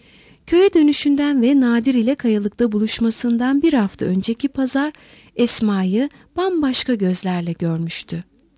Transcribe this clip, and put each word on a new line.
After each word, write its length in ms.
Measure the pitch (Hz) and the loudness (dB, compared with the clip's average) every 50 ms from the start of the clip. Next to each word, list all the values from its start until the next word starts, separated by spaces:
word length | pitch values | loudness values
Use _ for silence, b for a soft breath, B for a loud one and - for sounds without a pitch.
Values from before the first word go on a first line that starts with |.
| b b b b b b b b b | b b b b b b b b b
Köye 260 | - 339 349 381 403 - | 0 4 4 4 6 4
dönüşünden 680 | 339 302 294 285 - - 294 285 277 285 294 285 262 | 4 4 4 2 2 0 0 2 2 2 0 2 2
ve 180 | 226 247 285 277 | 2 4 4 4
Nadir 340 | 254 240 233 233 226 269 254 | 4 2 2 2 2 0 0
ile 220 | 247 220 240 285 | 2 2 0 0
kayalıkta 560 | - - 233 214 208 202 208 - - 240 233 | 0 0 0 0 0 -2 -4 -2 -2 -2 0
buluşmasından 920 | 208 208 220 214 - - 233 226 220 - - 240 233 226 247 254 277 285 | 0 0 -2 -2 -2 -2 -2 -2 -2 -2 -2 -2 0 0 0 0 0 2
bir 120 | 302 330 302 | 2 2 2
hafta 320 | 247 208 190 - - - | 2 0 0 -4 -4 -4
önceki 420 | - 185 190 190 - 226 - - | -2 -2 -2 -2 -4 -4 -4 -4
pazar 460 | 277 - - 269 254 - 269 285 302 - B B B B B B B B | -6 -4 -4 -4 -2 -2 -2 -2 -4 -6 B B B B B B B B
Esma'yı 720 | - 240 240 - - 220 208 202 190 190 185 190 220 269 285 b b b b b | -2 -2 0 0 -2 -2 0 0 0 0 0 0 0 -2 -4 b b b b b
bambaşka 580 | 339 370 392 370 330 285 262 254 - - - 247 | -4 -2 -2 0 0 0 -2 -2 -2 -2 -2 -2
gözlerle 580 | 202 196 185 185 180 - 185 180 175 170 170 165 | 0 0 -2 -2 -2 -4 -4 -4 -4 -4 -6 -6
görmüştü. 720 | - 175 165 165 165 165 165 - - - - 170 170 - _ _ _ _ _ _ | -4 -4 -4 -2 -4 -4 -6 -8 -10 -12 -10 -10 -10 -12 _ _ _ _ _ _